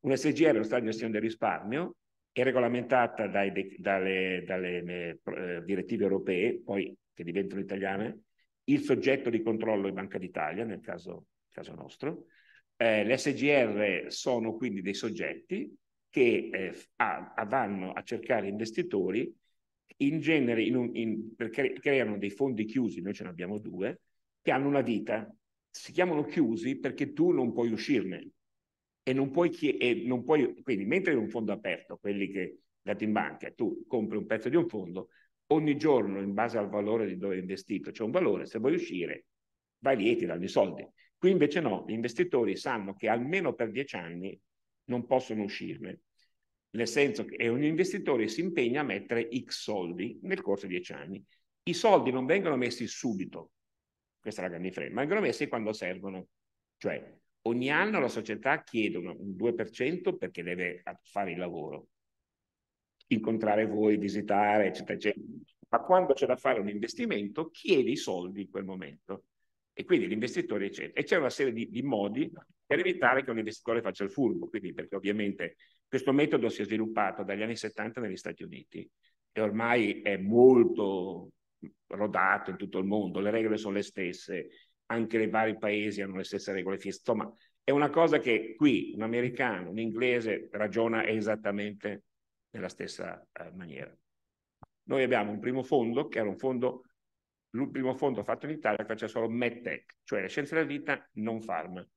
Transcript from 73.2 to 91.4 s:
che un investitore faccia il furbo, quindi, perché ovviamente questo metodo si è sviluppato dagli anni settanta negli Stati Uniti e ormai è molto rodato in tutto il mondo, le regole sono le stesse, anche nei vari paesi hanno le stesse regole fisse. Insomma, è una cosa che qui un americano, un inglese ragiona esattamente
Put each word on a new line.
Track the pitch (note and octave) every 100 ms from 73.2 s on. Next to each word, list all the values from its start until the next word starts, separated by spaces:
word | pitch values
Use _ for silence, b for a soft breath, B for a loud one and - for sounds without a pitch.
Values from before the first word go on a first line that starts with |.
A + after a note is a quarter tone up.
che | C3
un | A2+
investitore | G#2+ G#2+ - A#2
faccia | G2+ F#2
il | G2
furbo, | G2 B2 - -
quindi, | A2 F#2
perché | - E2 G2
ovviamente | F#2+ G#2 G2+ F#2+ E2+ - b b _
questo | C3 C3
metodo | C#3 D3+ D#3+ A2+
si | A2
è |
sviluppato | G2+ A2 A2 A2 G2+ G2+
dagli | G2 G2+
anni | A2 A2+
settanta | A2 - A2 A2+
negli | A2 F#2
Stati | - E2+
Uniti | E2+ - - - - _ _ _ _
e | -
ormai | A2 G#2 A#2 A#2+ G#2 -
è | - G2
molto | F#2+ A#2 B2+ B2 A2+ A2+ G2+ F#2+ F2+ F2 F2 _ _ _ - _ _
rodato | F#2+ G#2 F#2 F#2 G2+ -
in | F2+
tutto | G2 G2
il | F#2+
mondo, | G#2+ F#2+ F2
le | G2
regole | A2+ A2 G#2+
sono | G#2
le | G2
stesse, | G2 - F2+ D#2 - F2+ - B B _ _
anche | A#2 A2 A2+
nei | G#2+
vari | A2 A2 G#2
paesi | A2 G#2 G#2 G2
hanno | G2 F#2+
le |
stesse | F#2+ G2 -
regole | F#2+ F#2 F#2+
fisse. | G2 F#2+
Insomma, | - - - B B _
è | -
una | C#3 D3
cosa | C#3 E3 D3
che | B2+ A2 A2 -
qui | D3 A2+ -
un | -
americano, | A2 A#2 B2 B2 C3 G2 F2
un | G2+
inglese | A2+ A2 B2 B2 A2+ G2 -
ragiona | G2+ G#2 G#2 A#2 A2+ -
esattamente | A2 G#2 G#2+